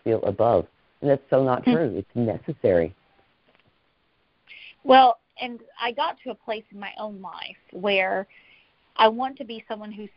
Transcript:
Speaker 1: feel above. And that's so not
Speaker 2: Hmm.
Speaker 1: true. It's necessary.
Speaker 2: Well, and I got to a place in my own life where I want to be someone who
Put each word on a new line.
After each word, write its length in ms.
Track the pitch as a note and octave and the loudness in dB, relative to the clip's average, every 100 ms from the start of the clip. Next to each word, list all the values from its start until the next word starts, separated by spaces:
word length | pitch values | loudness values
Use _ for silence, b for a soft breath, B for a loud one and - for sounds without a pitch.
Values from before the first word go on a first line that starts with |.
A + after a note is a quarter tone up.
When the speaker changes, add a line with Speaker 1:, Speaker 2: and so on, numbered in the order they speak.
Speaker 1:
feel 200 | - A2+ | -2 -2
above. 420 | - G2+ A2+ G2+ - _ _ - | -2 0 2 2 0 _ _ -6
And 100 | C#3+ | -2
that's 120 | C#3 - | 0 2
so 120 | C3+ | 2
not 200 | C3 B2+ | 2 0
Speaker 2:
Hmm. 80 | F3 | 2
Speaker 1:
true. 240 | A3+ D3+ F#2 | 2 0 -4
It's 200 | G2 B2 | -8 -4
necessary. 800 | A#2 F#2 - D3+ A#2 F2 E2 - _ _ _ _ _ _ _ _ _ _ _ _ _ _ _ B B B | -2 -4 -8 -2 2 2 2 -4 _ _ _ _ _ _ _ _ _ _ _ _ _ _ _ B B B
Speaker 2:
Well, 340 | C#4+ C4 B3+ A3+ _ - | 4 6 6 4 _ -14
and 200 | B3 A#3 - - | -14 -14 -18 -8
I 120 | A#3 | -8
got 240 | A#3+ D#4+ - | -4 -6 -6
to 60 | C4 | -12
a 40 | |
place 300 | G#3+ - A3 A3 | -14 -10 -10 -10
in 80 | G3+ | -16
my 120 | F#3+ - | -16 -12
own 220 | G#3+ G3+ | -12 -12
life 360 | F#3 E3 - - _ | -16 -14 -16 -18 _
where 540 | - G3 G3 F#3+ G3 G3 b b b b b _ - | -6 -2 0 0 -2 -8 b b b b b _ 2
I 120 | A3 | 2
want 280 | A3+ C4 C4 | 2 -6 -8
to 60 | |
be 200 | A#3 A3+ - | -14 -14 -12
someone 240 | A3 G#3+ | -14 -12
who 160 | G#3 G#3 | -14 -16